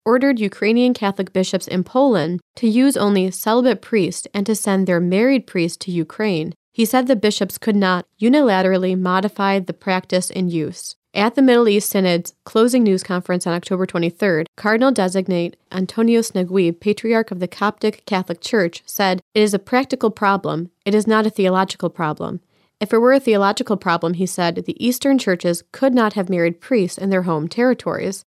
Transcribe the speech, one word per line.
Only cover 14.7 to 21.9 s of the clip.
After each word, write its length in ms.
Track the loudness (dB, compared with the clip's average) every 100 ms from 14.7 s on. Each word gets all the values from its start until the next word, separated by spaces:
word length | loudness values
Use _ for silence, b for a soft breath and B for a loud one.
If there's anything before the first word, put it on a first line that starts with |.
| 2 2
Designate 680 | 2 0 0 -2 -2 -2 -8 -10
Antonio 500 | -6 -4 0 2 2
Snegui, 580 | 2 -2 -2 0 0 0
Patriarch 520 | -2 -2 0 0 0
of 80 | -4
the 80 | -8
Coptic 580 | -4 -4 -2 -4 -4 -4
Catholic 340 | -4 -4 -8
Church, 440 | -2 0 0 -4 -10
said, 340 | -2 0 0 -2
"It 80 | 0
is 140 | 0 0
a 40 |
practical 520 | -2 -2 0 0 -2
problem. 580 | 0 0 0 -2 -6 -8 _ -2
It 80 |
is 140 | 0 2
not 180 | 2 2
a 60 |
theological 580 | 0 0 2 -2 -4
problem." 520 | -6